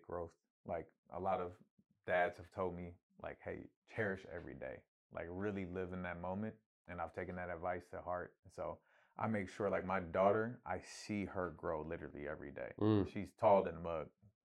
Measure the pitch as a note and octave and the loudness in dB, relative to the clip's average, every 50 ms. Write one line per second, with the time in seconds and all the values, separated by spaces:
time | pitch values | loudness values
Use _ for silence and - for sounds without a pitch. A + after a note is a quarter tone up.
0 | - - - F2 E2+ E2 - _ _ _ _ _ _ - B2 A#2+ B2 A#2+ _ _ | -6 -6 -6 -4 -4 -6 -10 _ _ _ _ _ _ -4 -4 -4 -4 -6 _ _
1 | _ _ - F2 F#2 F#2+ F#2+ F2+ F2+ F2 F#2 - - _ _ _ _ _ _ _ | _ _ -6 -2 0 2 2 2 0 -4 -6 -10 -20 _ _ _ _ _ _ _
2 | _ - F#2 F2+ F2 F2 E2+ - E2+ E2+ - - F#2+ F2+ F2 F2 F2 F2 F2 - | _ 2 4 4 4 4 2 -4 -14 -12 -2 -2 0 0 0 -4 -6 -8 -10 -14
3 | _ _ _ - - D#2+ C#2+ - - - F2 - - - _ _ _ _ - - | _ _ _ -10 -10 -10 -10 -8 -8 -8 -6 -6 -8 -14 _ _ _ _ -4 -2
4 | A2 G2+ F#2+ F#2+ - - - F2 E2 C#2+ B1+ - - C2 - - - _ _ _ | 0 0 -2 -4 -6 -10 -10 -10 -8 -8 -10 -8 -8 -8 -8 -10 -12 _ _ _
5 | _ _ - E2+ E2 E2+ F2 F#2 G2 G#2+ G2 G2 F#2+ F2 F2 F#2 F#2 F2 F#2 F2+ | _ _ -10 -8 -8 -6 -4 -2 -2 -2 0 -2 -4 -2 -2 -4 -4 -4 -4 -4
6 | F2+ F2+ F2 E2+ F2 F#2 F#2 G2+ G#2+ A2 G#2+ - _ _ _ _ _ - F2 F2 | -4 -4 -4 -4 -4 -2 -2 -2 -2 -4 -6 -10 _ _ _ _ _ -10 -6 -6
7 | E2+ E2 - G2+ F#2 F2 F2+ F2+ F2+ F2 F2 E2 E2+ F2+ F2+ F2+ - - - F2 | -6 -4 -4 -4 -4 -4 -4 -6 -4 -4 -4 -2 -2 -2 -2 -2 -4 -8 -10 -8
8 | D#2 F2 F2+ F2+ F2 - - _ _ F2+ - - E2+ D#2+ D#2+ - _ _ _ - | -4 -2 -2 -2 -2 -6 -10 _ _ -18 -8 -6 -4 -4 -4 -6 _ _ _ -20
9 | _ _ _ - - A2+ A2 G#2 F#2+ F2+ - - G#2+ G2 F#2+ F2 E2+ F#2 F#2+ F#2+ | _ _ _ -2 0 0 2 0 0 -2 -2 0 2 2 2 2 2 2 0 0
10 | F2+ E2 D#2+ F#2 F#2+ G2+ G2+ A2 A2 A#2 B2 - - - F#2 F2+ - - - - | 0 2 6 8 8 8 8 6 4 2 -2 -6 -4 -4 -4 -4 -4 -8 -14 -12
11 | - - G#2+ G#2 G2 F2+ - G2 F2+ E2+ D#2 D2+ - E2+ E2 D#2 D#2 D#2 E2 E2 | -6 -2 -2 -2 -2 -2 0 -2 -2 -2 -2 -4 -2 0 0 0 0 -4 -4 -4
12 | D#2 C#2 C2+ C#2+ C#2+ C#2+ D#2 - C#2+ C#2+ C#2 B1+ B1+ A1 - - G#2 G#2+ G#2+ G#2 | -6 -8 -8 -6 -6 -6 -6 -6 -8 -10 -6 -6 -8 -8 -2 2 6 6 8 6
13 | F#2+ F#2+ - G#2+ F#2+ F2 - - - A2 G2+ G2 F#2 F2 E2 E2 E2+ E2+ E2+ D#2+ | 6 4 0 -6 -6 -6 -6 4 6 8 8 8 8 4 -2 -4 -2 -2 -2 -2
14 | D2 D2+ - _ - - _ _ _ | -4 -6 -10 _ -20 -20 _ _ _